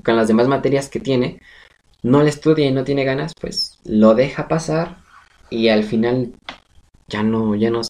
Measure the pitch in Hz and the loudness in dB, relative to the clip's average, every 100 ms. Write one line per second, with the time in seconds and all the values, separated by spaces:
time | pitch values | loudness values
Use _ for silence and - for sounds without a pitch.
0 | - 117 110 110 127 139 135 135 135 - | -2 0 2 2 2 0 0 -2 -2 -8
1 | 131 127 135 - - - - _ _ _ | -2 -2 -2 -6 -18 -20 -20 _ _ _
2 | 117 139 151 147 156 156 143 131 131 139 | 0 2 2 2 0 2 2 0 -2 -2
3 | 135 131 156 - - - - _ - 110 | -2 -4 -6 -10 -10 -8 -10 _ -4 4
4 | 107 110 143 - - 160 - 156 175 180 | 6 6 2 -2 -4 -4 -2 -4 -4 -10
5 | _ - _ _ _ 117 113 107 107 117 | _ -20 _ _ _ 0 2 2 2 0
6 | 117 127 120 - - - _ _ _ _ | 0 -2 -4 -10 -20 -20 _ _ _ _
7 | - 104 107 113 110 104 110 117 113 | -10 -4 -2 0 0 0 0 -2 -6